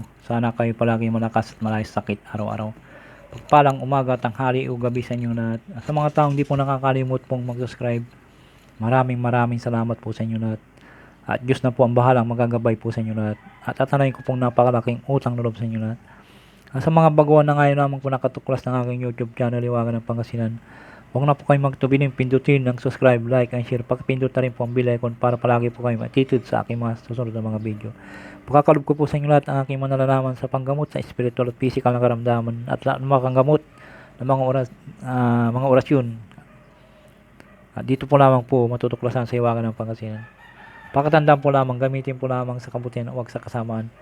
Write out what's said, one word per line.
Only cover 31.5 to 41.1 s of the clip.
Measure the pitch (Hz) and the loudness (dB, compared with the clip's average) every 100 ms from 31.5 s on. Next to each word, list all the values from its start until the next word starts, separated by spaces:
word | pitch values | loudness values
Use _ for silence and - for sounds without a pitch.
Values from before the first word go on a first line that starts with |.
| - | 0
physical | 131 131 123 | -2 0 0
na | 123 | 2
karamdaman | 123 117 120 117 117 117 123 | 2 2 0 0 -2 -6 -6
at | 127 | -4
lahat | 135 135 | -2 -2
ng | 135 | 0
mga | 135 131 | 2 4
panggamot | 131 135 151 - - - - - - | 4 4 2 0 -20 -20 -20 -20 -6
ng | 127 | -2
mga | 135 | 0
oras-, | 131 131 123 - - - 127 | 0 0 -2 -8 -20 -14 -4
ah, | 127 123 120 117 | 0 2 2 0
mga | 120 135 | 0 4
orasyon. | 127 - 143 120 113 107 - - - - - - - - - _ - - - - - | 4 4 2 0 -6 -14 -20 -20 -20 -20 -20 -20 -20 -20 -20 _ -20 -20 -20 -16 -8
At | 123 | -4
dito | 131 | -2
po | 135 143 | 2 4
lamang | 135 127 | 6 4
po | 120 131 117 | 2 0 0
matutuklasan | 120 120 120 120 127 | -2 -4 -4 -4 -4
sa | 117 | -2
Hiwaga | 123 120 117 | 0 0 0
ng | 113 | -4
Pangasinan. | 110 113 110 110 107 113 - - - - - - | -6 -8 -8 -10 -12 -14 -20 -20 -20 -20 -20 -4
Pakatandaan | 139 147 | -2 2